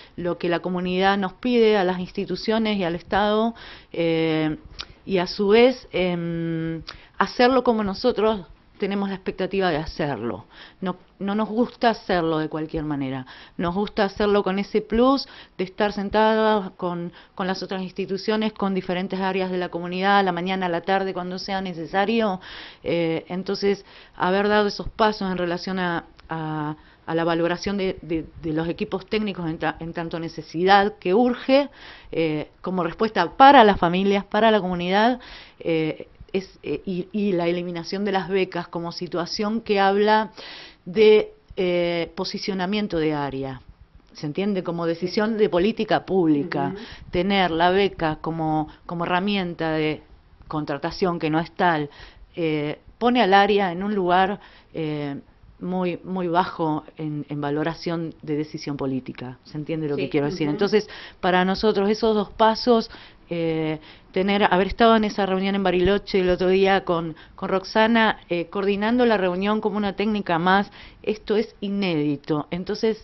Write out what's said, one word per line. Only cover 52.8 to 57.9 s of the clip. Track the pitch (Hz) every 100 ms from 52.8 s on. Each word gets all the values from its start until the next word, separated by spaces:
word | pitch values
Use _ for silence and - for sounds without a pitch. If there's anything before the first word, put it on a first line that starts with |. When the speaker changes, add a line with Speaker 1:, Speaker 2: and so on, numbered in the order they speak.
| - -
Speaker 1:
pone | 240 247
al | 190
área | 196 202 202 185
en | 170
un | 202 202
lugar, | 180 180 190 202 - - _ -
eh, | 156 151 143 139 - - - -
muy, | 180 185 180 165
muy | - 185 180
bajo | 170 185 - 160 156 - -
en, | 156 147 -
en | 147
valoración | 143 147 160 160 180